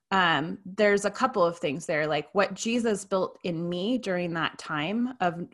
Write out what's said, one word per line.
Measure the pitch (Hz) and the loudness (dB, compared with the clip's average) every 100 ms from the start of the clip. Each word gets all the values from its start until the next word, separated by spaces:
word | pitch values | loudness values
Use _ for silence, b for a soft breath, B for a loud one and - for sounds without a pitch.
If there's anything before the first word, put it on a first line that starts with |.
| - | -2
um, | 190 180 151 160 190 | 2 4 2 0 -6
there's | - 190 208 202 | -8 2 4 4
a | 202 | 2
couple | 202 254 254 | 0 0 4
of | 170 170 | 2 2
things | 165 143 165 | -4 -4 -2
there. | 156 151 | 0 0
Like, | 151 147 | 0 -2
what | 202 190 | 0 0
Jesus | 190 226 240 226 202 | 0 -2 0 0 -2
built | - 190 180 - | 0 -2 -2 -4
in | 180 165 170 | -6 -4 -2
me | 175 196 254 | -2 -2 -2
during | 202 180 175 | -2 -2 -2
that | 165 151 - | -2 -4 -4
time | - 156 156 220 247 262 | -6 -4 -2 -2 -2 0
of, | 180 170 175 | -2 -2 -10